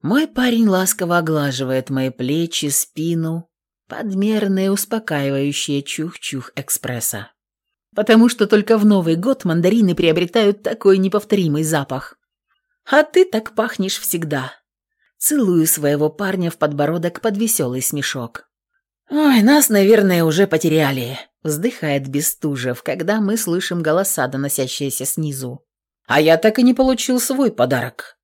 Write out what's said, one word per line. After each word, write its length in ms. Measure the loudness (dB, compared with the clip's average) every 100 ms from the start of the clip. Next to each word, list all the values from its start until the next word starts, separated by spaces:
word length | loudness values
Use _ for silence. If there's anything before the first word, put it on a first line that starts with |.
Мой 260 | 0 0 0
парень 400 | 0 0 2 2
ласково 520 | 2 0 -2 0 0
оглаживает 720 | 2 0 0 -2 -2 -2 -2
мои 180 | -2 -4
плечи, 600 | -4 -2 -2 -2 -4 -2
спину, 760 | -4 -4 -6 -4 -2 -2 -6 -10 _ _ _ _
подмерное 840 | -10 -6 -2 0 0 0 0 0
успокаивающее 1120 | -2 -2 -6 -4 -4 -2 -2 -2 -4 -4 -4
чух-чух 680 | -4 -8 -8 -8 -10 -10 -10 -14
экспресса. 760 | -8 -8 -6 -6 -6 -8 -14 _ _ _ _ _ _
"Потому 340 | -6 4 6 6
что 200 | 2 2
только 300 | 2 4 4
в 80 | 4
Новый 300 | 4 2 0
год 300 | 0 -2 0
мандарины 480 | 2 2 4 2
приобретают 680 | 4 2 2 0 2 2 0
такой 340 | -4 0 2 4
неповторимый 640 | 2 -2 0 0 0 0
запах. 540 | 0 -2 -4 -8 -10 -20 _ _ _ _ _ _ 0
А 140 | 2
ты 220 | 4 2 2
так 280 | 0 -6
пахнешь 460 | -4 -4 -4 -6 -4
всегда". 540 | -6 -6 -4 -6 -8 -14 _ _ _ _ _ _
Целую 480 | -2 0 2 2 2
своего 420 | 0 0 0 0
парня 400 | -2 -4 -2 -4
в 80 | -2
подбородок 640 | -4 0 -2 -2 -4 -4
под 160 | -4 -2
весёлый 460 | -2 -2 -2 -4
смешок. 680 | -6 -4 -6 -6 -10 -14 _ _ _ _ _ _ _
"Ой, 320 | 2 4 6
нас, 260 | 6 6 4
наверное, 540 | 4 6 6 6 4
уже 240 | 2 2 2
потеряли", 720 | 2 2 2 0 -2 -6 -10 -14 _
вздыхает 640 | -8 -4 -4 -4 -4 -4 -2
Бестужев, 720 | -4 -4 -4 -6 -4 -6 -6
когда 400 | -8 -6 -4 -2
мы 160 | 0 -2
слышим 460 | -2 -4 -2 -4
голоса, 440 | 0 0 0 -2 -4
доносящиеся 800 | -4 -6 -4 -4 -4 -6 -6 -6
снизу. 580 | -4 -6 -6 -10 -12 _ _ _ _ _
"А 120 | 2
я 180 | 4 4
так 200 | 2 4
и 60 |
не 100 | 2
получил 460 | 4 2 0 0 -2
свой 320 | -2 0 0
подарок". 680 | 0 0 0 -4 -10 -20 _